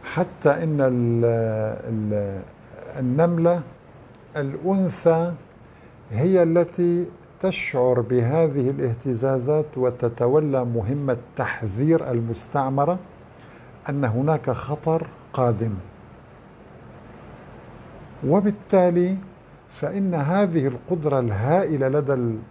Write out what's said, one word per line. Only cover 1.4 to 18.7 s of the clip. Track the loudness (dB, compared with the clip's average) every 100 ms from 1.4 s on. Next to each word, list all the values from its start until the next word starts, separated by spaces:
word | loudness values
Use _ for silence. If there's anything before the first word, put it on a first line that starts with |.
| 0 -2 -4 -6 -6
ال-، | -4 -2 -2 -4 -8 -12 -20 -20 -18 -14 -6
النملة | -2 2 2 4 2 2 -4 -18 -20 -20 -20 -20 -10 -6
الأنثى | -6 -4 -2 0 0 2 2 2 0 -6 -14 -20 -20 -20 -20 -20 -8
هي | 0 2 4
التي | 6 4 2 0 0 0 -2 -10 -20 -4
تشعر | -2 -2 -4 2 4 2
بهذه | 2 2 2 2 2 2 0
الاهتزازات | 0 -2 -2 -2 0 0 0 0 0 0 0
وتتولى | -2 0 -4 0 2 2 2 0
مهمة | 0 -2 -2 -2 -2 -4 -6 -6
تحذير | -6 -4 -6 -2 2 2 0
المستعمرة | -2 -2 -8 -4 -2 0 0 0 -2 -8 -20 -20 -20 -20 -20 -20 -14 -6
أن | -2
هناك | 0 0 0 0 -2
خطر | -4 -6 -4 -2 -2 -4 -14 -10
قادم. | 0 0 0 -2 -4 -10 -20 -20 -20 -20 -20 -20 -20 -20 -20 -20 -20 -20 -20 -20 -20 -20 -20 -20 -20 -20 -20 -20 -8 2
وبالتالي | 2 2 -2 2